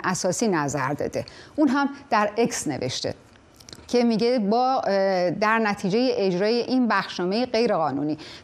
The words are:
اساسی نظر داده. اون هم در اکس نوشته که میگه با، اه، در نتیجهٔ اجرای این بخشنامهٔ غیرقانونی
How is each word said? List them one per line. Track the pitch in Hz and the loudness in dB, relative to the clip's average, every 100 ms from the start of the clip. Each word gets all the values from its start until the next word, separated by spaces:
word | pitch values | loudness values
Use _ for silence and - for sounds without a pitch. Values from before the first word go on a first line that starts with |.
اساسی | 175 185 185 175 226 | -2 -2 -2 0 0
نظر | 165 143 143 131 | 2 0 -2 -2
داده. | 143 - 120 - - - - | -4 -4 -6 -8 -12 -8 0
اون | 302 | 2
هم | 277 277 - - | 2 0 -4 -2
در | 220 208 - | 0 0 0
اکس | - - 156 | 0 -2 -6
نوشته | 127 127 - - - - - - - - - - | -4 -4 -4 -6 -8 -14 -20 -20 -20 -20 -20 -2
که | 240 | 2
میگه | 240 220 233 247 | 2 2 2 2
با، | 196 233 254 262 | 2 2 2 0
اه، | - 196 196 185 180 | 0 2 2 2 0
در | 185 214 226 | 0 2 2
نتیجهٔ | 214 202 190 214 254 | 2 -2 0 2 2
اجرای | - 196 175 208 | 2 0 2 2
این | 240 - 254 240 | 0 0 0 2
بخشنامهٔ | 196 175 - 180 208 254 | 0 -2 -4 -2 -2 0
غیرقانونی | 220 233 185 151 135 151 151 - - | 0 2 2 0 -2 -4 -4 -8 -12